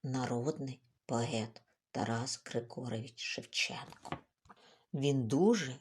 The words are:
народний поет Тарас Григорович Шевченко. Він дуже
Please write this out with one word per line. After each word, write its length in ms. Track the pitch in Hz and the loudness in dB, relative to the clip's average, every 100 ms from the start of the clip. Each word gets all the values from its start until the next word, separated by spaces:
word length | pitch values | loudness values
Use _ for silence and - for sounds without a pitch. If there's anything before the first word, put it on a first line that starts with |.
народний 800 | 135 127 123 120 131 156 135 131 _ _ - | -4 0 0 0 0 -2 -4 -8 _ _ -2
поет 560 | 117 117 113 110 - - _ _ | 0 2 0 -2 -6 -20 _ _
Тарас 500 | 135 113 117 131 - | -2 0 0 -2 -6
Григорович 760 | - 120 120 - 127 113 110 - | -6 -4 -4 -6 -4 -4 -6 -8
Шевченко. 960 | - - - - - - - - - - - _ - - - - _ | -8 -6 -6 -4 -2 -4 -12 -14 -12 -12 -12 _ -20 -20 -20 -20 _
Він 320 | 143 139 135 117 | 0 4 4 4
дуже 500 | 139 196 233 131 123 | 6 6 6 2 -6